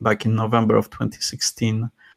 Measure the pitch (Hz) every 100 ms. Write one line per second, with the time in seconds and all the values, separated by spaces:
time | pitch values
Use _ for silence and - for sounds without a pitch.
0 | 110 107 113 110 110 117 110 110 - -
1 | 107 - - 127 - - 113 110 117 _
2 | _